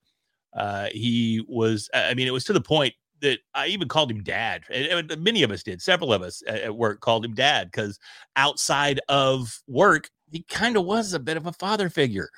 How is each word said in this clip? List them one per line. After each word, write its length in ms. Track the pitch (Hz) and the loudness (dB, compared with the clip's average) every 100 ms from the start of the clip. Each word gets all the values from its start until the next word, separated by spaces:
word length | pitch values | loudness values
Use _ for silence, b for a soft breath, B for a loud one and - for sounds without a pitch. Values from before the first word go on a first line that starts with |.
| _ _ _ _ _ | _ _ _ _ _
Uh, 340 | - 104 101 104 | -8 -6 -4 -6
he 540 | 110 120 117 113 113 113 | -2 0 2 2 0 -2
was, 400 | 120 113 110 - | 0 0 0 -2
I 220 | 127 92 123 | 0 0 0
mean, 100 | 127 | -2
it 40 | |
was 120 | 131 - | -2 0
to 80 | |
the 80 | 185 | 0
point 340 | - 156 131 - _ - | 2 2 2 -2 _ -2
that 180 | 143 123 _ | -2 -2 _
I 140 | 139 151 | -6 -4
even 200 | 202 135 | -4 -2
called 220 | 156 139 | 0 0
him 140 | 110 | -2
dad. 400 | 90 98 113 87 - | -4 -4 -4 -6 -6
And, 400 | 123 151 175 160 | -6 -2 -4 -4
and 120 | 156 | -2
many 200 | 185 226 | 0 2
of 80 | 123 | 2
us 100 | 95 | 0
did. 220 | 107 90 | -8 -6
Several 300 | - 180 147 | 0 2 4
of 100 | 101 | 2
us 180 | 90 - - | 0 -10 -8
at, 140 | 107 | -6
at 140 | 113 110 | -4 0
work 240 | 110 104 | 0 0
called 220 | - 113 | 2 2
him 120 | 117 110 | 0 2
dad 360 | 139 127 90 | 2 2 -2
'cause 280 | - 104 101 B B B 135 | -4 -6 -8 B B B 2
outside 640 | 143 - - 143 143 135 - | 2 2 0 2 2 0 0
of 540 | 139 135 135 117 - - | 2 4 2 -4 -12 -4
work, 420 | 127 196 156 - _ _ | 4 6 4 -2 _ _
he 100 | 165 - | -14 -8
kinda 320 | - 226 220 | -2 2 2
was 320 | 175 220 208 | 2 0 0
a 60 | 170 | -4
bit 180 | 127 160 | -4 -4
of 80 | 170 | -6
a 80 | |
father 360 | - 190 214 180 | -6 -2 0 0
figure. 400 | 160 135 95 73 | 2 2 0 -6